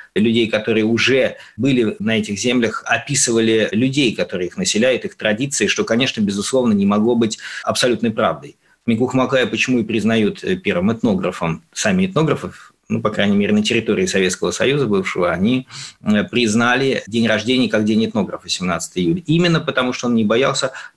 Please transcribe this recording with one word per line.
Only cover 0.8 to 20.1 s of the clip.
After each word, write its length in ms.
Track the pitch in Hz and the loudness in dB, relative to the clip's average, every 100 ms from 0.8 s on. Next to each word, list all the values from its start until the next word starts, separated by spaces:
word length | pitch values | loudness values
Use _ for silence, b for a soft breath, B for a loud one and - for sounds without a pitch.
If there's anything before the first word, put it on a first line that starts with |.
уже 540 | 110 113 - 131 113 - B B | 2 2 2 2 2 -2 B B
были 400 | 131 123 110 104 | 0 2 0 0
на 200 | 107 113 | -2 0
этих 200 | 104 98 | -2 -2
землях, 460 | 120 123 110 - - | 0 2 0 -2 -4
описывали 840 | 113 - 139 - 113 113 110 101 | -4 -2 -2 2 2 2 2 2
людей, 420 | 107 131 135 127 | 0 0 2 0
которые 320 | 92 90 90 87 | 0 -4 -4 -6
их 100 | - | -4
населяют, 480 | 90 104 123 120 | -2 0 2 0
их 120 | 98 - | -4 -4
традиции, 500 | 110 107 139 - 104 | -2 -2 -2 -2 -2
что, 160 | - | -2
конечно, 380 | 104 117 131 - | -2 0 0 0
безусловно, 520 | 101 101 101 131 120 | -2 -2 -2 0 2
не 140 | 104 101 | 2 2
могло 300 | 104 110 120 | 2 2 2
быть 220 | 113 - B B | 0 -4 B B
абсолютной 480 | - 110 127 110 113 | -6 0 0 0 -2
правдой. 440 | 123 104 78 - - b b - | 0 -2 -2 -10 -20 b b -2
Миклуха 300 | 113 123 131 | 0 0 0
Маклая 280 | 120 131 113 | 2 2 0
почему 340 | 113 - 123 | 0 0 0
и 40 | |
признают, 580 | 110 110 104 113 101 - | 0 0 2 2 2 -2
э, 140 | 92 92 | -4 -4
первым 340 | 101 90 98 | -2 0 0
этнографом. 720 | 113 120 92 92 - 82 82 - | 0 0 0 -2 -2 -4 -4 -8
Сами 320 | - 110 92 95 | -4 0 2 2
этнографы, 460 | 143 156 127 82 - - _ - | 0 0 0 -4 -14 -20 _ -6
ну, 140 | 113 | -2
по 80 | 110 | -2
крайней 260 | 104 101 101 | 0 2 2
мере, 160 | 101 | 2
на 100 | 107 | 2
территории 440 | 107 117 110 95 92 | 2 0 0 0 0
Советского 440 | 98 92 92 90 | 0 0 0 -4
Союза 360 | - 110 143 120 | 0 0 0 2
бывшего, 440 | 98 92 - 87 | 0 -2 -2 -2
они, 360 | 85 101 127 131 B B B | 2 2 0 -4 B B B
э, 240 | - 104 | -2 0
признали 760 | 95 113 113 113 120 127 135 117 - | 0 0 2 2 2 2 0 -2 -4
день 200 | 113 113 | 0 2
рождения 420 | 107 107 127 113 | 2 2 0 2
как 160 | 110 | 0
день 220 | 107 110 113 | 2 2 0
этнографа, 420 | 110 92 - 90 | -2 -4 -6 -8
семнадцатое 560 | - 90 85 - 92 | -6 -4 -4 -6 -2
июля. 180 | 87 - - | 0 0 0
Именно 340 | 165 175 160 | 2 2 0
потому, 320 | 151 135 123 | 0 -2 -2
что 140 | 120 | -2
он 80 | 123 | 0